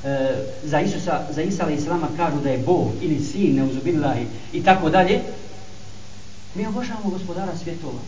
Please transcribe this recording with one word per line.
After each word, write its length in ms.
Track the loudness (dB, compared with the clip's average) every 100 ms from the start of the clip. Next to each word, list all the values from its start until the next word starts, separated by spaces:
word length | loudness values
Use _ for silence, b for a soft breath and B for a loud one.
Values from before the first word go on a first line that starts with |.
e, 240 | 0 2 2 0 -2 -6
za 180 | 0 2
Isusa, 400 | 2 0 0 -2 -2
za 120 | -2
Isa 200 | 0 0
alejhi 180 | 0 0
selama 260 | 0 0 0 0
kažu 240 | 0 2
da 100 | 0
je 80 | 2
Bog 300 | 4 4 4 0
ili 200 | 0 0
sin, 360 | 0 2 4 4
neuzubillahi, 680 | 2 0 0 2 2 0 -2 B B
i 100 | 2
tako 280 | 6 6 6
dalje. 300 | 4 6 2 0 -8 -10 -10 -10 -10 -10 -10 -10 -10 -10 -10 -8
Mi 120 | -4 -2
obožavamo 440 | -2 -4 -4 -4
gospodara 460 | -4 -4 -4 -4 -4
svjetova. 380 | -6 -6 -6 -8